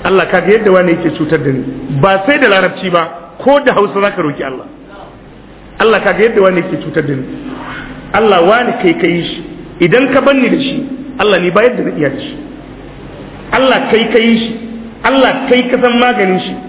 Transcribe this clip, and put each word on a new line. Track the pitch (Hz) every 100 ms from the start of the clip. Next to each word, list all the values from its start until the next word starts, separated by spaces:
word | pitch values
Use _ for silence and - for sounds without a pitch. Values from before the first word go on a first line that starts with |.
Allah | 180 185 160
ka | 180
ga | 175
yadda | 220 202
wani | 185 175
yake | 165 165 151
cutar | 147 156
da | 139
ni. | 131 - - - 143
Ba | 190 190 254
sai | 294
da | 247
larabci | 190 185 185 190
ba, | 175 165 - - -
ko | 247 285
da | 262
Hausa | 202 202 196
zaka | 202 196
roki | 156 139
Allah. | 139 131 - - - - - - - - - - - -
Allah | 226 202
ka | 208
ga | 180
yadda | 226 214
wani | 190 185
yake | 156 151
cutar | 156 156
da | 143
ni. | 131 - - - - - - - - -
Allah | 196 220 185
wani | 170 226 233 -
kai | 190 165
ka | 170
yi | 170
shi. | - - - - - -
Idan | 170 233 269
ka | 262
banni | 269 269 233
da | 175
shi, | 262 - - - - -
Allah | 208 180
ni | 180
ba | 185
yadda | 240 190
na | - 175
iya | 143
da | -
shi. | - - - - - - - - - - - - -
Allah | 226 262 220 -
kai | 220 226
ka | 233
yi | 226 226
shi. | - - - - - -
Allah | 226 269 240 262 269
kai | 247 247
ka | 254
san | 240 240
maganin | 247 208 190 185
shi. | 190 -